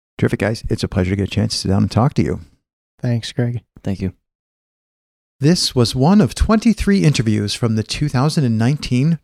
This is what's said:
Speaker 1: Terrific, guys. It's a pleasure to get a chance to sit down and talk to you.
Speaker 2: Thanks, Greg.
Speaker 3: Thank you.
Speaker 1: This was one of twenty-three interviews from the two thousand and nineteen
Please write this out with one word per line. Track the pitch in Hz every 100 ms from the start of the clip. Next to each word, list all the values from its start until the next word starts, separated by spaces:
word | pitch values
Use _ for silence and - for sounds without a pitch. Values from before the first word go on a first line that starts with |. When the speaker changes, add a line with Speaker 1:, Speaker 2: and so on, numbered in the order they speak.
| _ -
Speaker 1:
Terrific, | 110 117
guys. | 101 113 -
It's | 113
a | -
pleasure | - 90
to | 98
get | 98
a |
chance | - 101
to | -
sit | -
down | 98
and | 104
talk | - 127
to | -
you. | - 85 - _ _ _ _ _
Speaker 2:
Thanks, | 127 120 -
Greg. | - 120 120 - -
Speaker 3:
Thank | - 95
you. | 95 - _ _ _ _ _ _ _ _ _ _ _ _
Speaker 1:
This | 139 175 - 131
was | 117
one | 127 139 208
of | 151
twenty-three | - - 220 233 208 - 196
interviews | 160 135 113 107 104
from | - 117 110
the |
two | 104 - 147
thousand | 127 143 151 131
and | 113
nineteen | 113 143 - 127 147 165